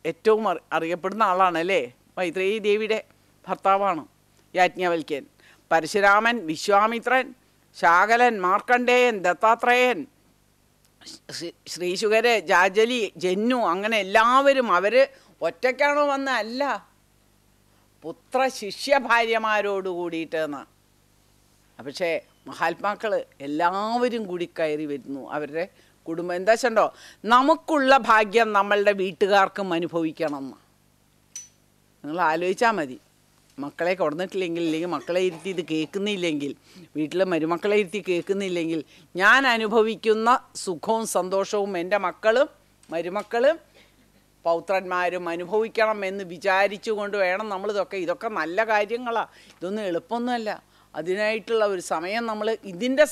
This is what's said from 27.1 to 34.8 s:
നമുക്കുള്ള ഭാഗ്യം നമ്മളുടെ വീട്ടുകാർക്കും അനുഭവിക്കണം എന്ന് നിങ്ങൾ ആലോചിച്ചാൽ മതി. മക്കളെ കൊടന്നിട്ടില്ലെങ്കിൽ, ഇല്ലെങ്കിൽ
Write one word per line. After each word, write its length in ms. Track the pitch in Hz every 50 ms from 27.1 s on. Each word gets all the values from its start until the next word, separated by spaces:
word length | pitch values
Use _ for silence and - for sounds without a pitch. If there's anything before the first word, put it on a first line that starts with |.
| - _ - 202 233
നമുക്കുള്ള 600 | 254 269 294 330 320 - - 320 294 262 262 269 262 214 220
ഭാഗ്യം 400 | 226 214 220 202 185 233 233 220 208 202
നമ്മളുടെ 340 | 196 202 208 208 202 208 202 196 185
വീട്ടുകാർക്കും 680 | 196 165 - 208 190 202 202 190 180 - - 196 185 170
അനുഭവിക്കണം 680 | 165 170 156 160 170 165 160 147 - 165 151 147 139 139
എന്ന് 140 | 131 104 - _ _ _ _ _ _ _ _ _ _ _ _ _ _ - - - - _ _ _ _ _ _ _ _ _ _ -
നിങ്ങൾ 140 | 143 151 180 175 156
ആലോചിച്ചാൽ 420 | 156 165 175 185 185 - 247 233 220 180
മതി. 200 | 151 127 127 - _ _ _ _ _ _ _ _ _ _ _ -
മക്കളെ 340 | 139 147 - - 170 175 190 180
കൊടന്നിട്ടില്ലെങ്കിൽ, 600 | 180 151 147 165 185 185 - 190 185 170 170 170 170 160
ഇല്ലെങ്കിൽ 220 | 156 160